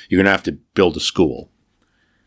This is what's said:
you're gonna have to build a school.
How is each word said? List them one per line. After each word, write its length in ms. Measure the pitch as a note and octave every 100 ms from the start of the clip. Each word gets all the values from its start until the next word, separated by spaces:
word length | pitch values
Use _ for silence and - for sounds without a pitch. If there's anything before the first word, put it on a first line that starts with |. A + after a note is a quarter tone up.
| -
you're 120 | F#2
gonna 100 | F#2+
have 120 | F#2+
to 140 | - D2 _
build 220 | - F#2 D#2
a 40 |
school. 500 | - - E2 A#1+ - _ _ _ _ _ _ _